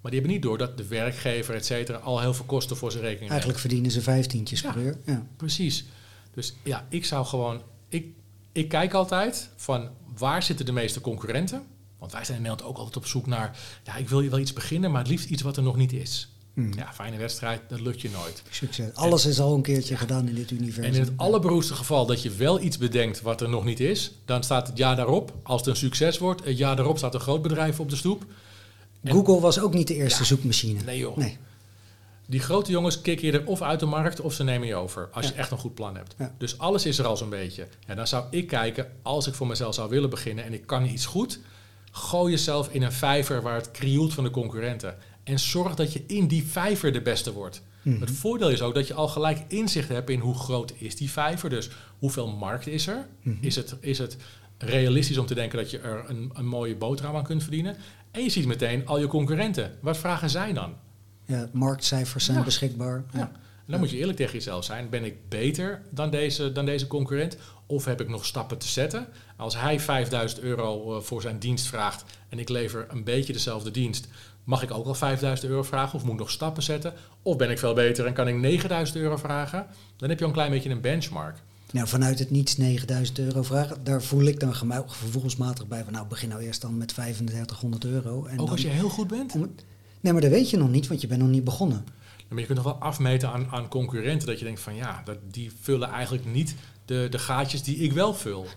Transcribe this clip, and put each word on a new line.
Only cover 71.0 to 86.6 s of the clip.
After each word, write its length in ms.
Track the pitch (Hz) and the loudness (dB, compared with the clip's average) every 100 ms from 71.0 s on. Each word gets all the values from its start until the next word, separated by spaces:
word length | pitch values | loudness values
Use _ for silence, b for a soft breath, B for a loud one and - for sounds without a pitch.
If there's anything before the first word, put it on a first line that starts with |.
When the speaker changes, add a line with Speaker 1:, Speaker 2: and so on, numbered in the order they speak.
Speaker 1:
voor 200 | 95 120 | -6 -6
zijn 160 | 113 110 | -4 -4
dienst 280 | 117 120 - | -2 0 -2
vraagt 380 | 113 104 - - B B | 0 -2 -2 -12 B B
en 100 | 117 | -10
ik 100 | 117 | -4
lever 380 | 123 117 117 110 | -2 -2 -6 -8
een 160 | 123 | -6
beetje 280 | 107 123 139 | 0 0 0
dezelfde 380 | 123 - 113 107 | -2 -2 -2 -4
dienst, 380 | 110 123 107 - B B B | 0 0 -2 -8 B B B
mag 180 | - 127 | -2 -2
ik 80 | 127 | 0
ook 160 | 110 117 | -4 -4
al 80 | |
vijfduizend 560 | 135 143 131 135 131 131 | -2 0 0 0 -2 -2
euro 120 | 135 | -2
vragen? 320 | 135 135 135 | 0 0 0
Of 80 | 151 | -2
moet 80 | 120 | -2
ik 60 | 110 | -4
nog 120 | 104 | -4
stappen 320 | - 160 156 | -4 -4 -2
zetten? 300 | 143 151 165 170 B B | -2 -2 -4 -10 B B
Of 140 | - 147 | 0 2
ben 140 | 123 | 4
ik 80 | 117 | 2
veel 160 | 123 | 2
beter 320 | 117 120 120 123 | 6 6 6 0
en 60 | |
kan 160 | 127 123 | 2 2
ik 60 | 120 | 4
negenduizend 640 | 131 175 - 175 160 160 | 4 4 2 0 0 0
euro 180 | 156 151 | 0 0
vragen? 500 | 143 143 143 180 - B B B | -2 -4 -2 -6 -8 B B B
Dan 120 | 135 | -2
heb 100 | 160 | 0
je 60 | |
al 60 | 160 | 0
een 60 | 151 | 2
klein 140 | 147 | 2
beetje 200 | 135 131 | 2 0
een 100 | 123 | 0
benchmark. 580 | 123 165 160 - - - - b b | 2 0 -2 -6 -8 -10 -18 b b
Speaker 2:
Nou, 160 | 127 113 | -2 0
vanuit 300 | 127 131 131 | 4 4 2
het 120 | 131 | 2
niets 260 | 143 135 - | 2 2 4
negenduizend 640 | 131 123 131 127 123 - | 4 4 0 0 0 0
euro 240 | 131 131 | 0 0
vragen, 420 | 131 135 147 147 | 2 2 0 -2
daar 180 | 131 135 | 0 0
voel 200 | 127 139 | 2 6
ik 180 | 143 143 | 6 6
dan 140 | 135 | 0
gemu-, 280 | 117 117 123 135 | 0 -2 -2 -4
gevoelsmatig 800 | - 113 123 131 127 127 127 104 | -6 -4 -2 -2 -2 -2 -2 -6
bij 180 | 113 | -8
van, 80 | 110 | -6
nou, 140 | 110 107 | -8 -8
begin 220 | 113 117 | -6 -6
nou 120 | 107 | -6
eerst 180 | 113 110 | -6 -6